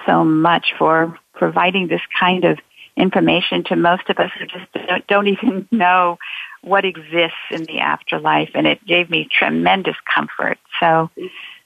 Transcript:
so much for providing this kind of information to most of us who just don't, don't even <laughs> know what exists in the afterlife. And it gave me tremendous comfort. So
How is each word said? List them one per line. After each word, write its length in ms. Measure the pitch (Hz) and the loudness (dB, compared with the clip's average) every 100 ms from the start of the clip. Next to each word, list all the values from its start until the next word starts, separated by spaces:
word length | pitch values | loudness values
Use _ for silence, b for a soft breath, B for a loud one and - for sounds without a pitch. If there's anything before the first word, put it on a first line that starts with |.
| - | 0
so 180 | 170 | 2
much 500 | 165 156 165 165 - - | 4 4 2 2 0 0
for 400 | 156 160 165 170 _ | 2 2 2 -4 _
providing 540 | - 170 170 175 190 175 | -4 -2 2 0 0 -2
this 140 | 170 - - | -4 -4 -2
kind 260 | 180 185 170 | 0 2 2
of 140 | 156 - b b - | 0 -6 b b -2
information 680 | 190 190 165 165 - 180 170 | 0 2 2 2 0 -4 -2
to 100 | 175 | 2
most 340 | 170 180 - | 2 2 0
of 100 | 180 | -2
us 120 | 175 - | -2 -4
who 80 | 165 | -12
just 260 | 185 185 - - | -14 -12 -12 -6
don't, 200 | 180 - | -6 0
don't 200 | 202 202 | 2 2
even 400 | 196 233 190 190 | 0 0 -2 -2
<laughs> 40 | |
know 480 | 233 175 185 180 175 B B B B | 2 4 4 4 0 B B B B
what 240 | 175 196 196 | -2 0 0
exists 520 | 160 156 165 165 - - | -4 -4 0 0 -2 -10
in 120 | 165 | -8
the 160 | 160 160 | -8 -4
afterlife. 720 | - 151 - 160 156 151 156 | -2 -2 -4 -4 0 0 0
And 140 | - 156 | 0 0
it 180 | 143 - | -2 -2
gave 240 | 175 170 | -2 0
me 180 | 165 151 | -4 -2
tremendous 640 | - 180 160 170 190 170 - - | -2 0 0 2 0 -2 -6 -4
comfort. 460 | - 151 - - - _ - | -4 -4 -4 -4 -6 _ -2
So 300 | 170 160 160 - 185 B B B | 2 2 0 -6 -14 B B B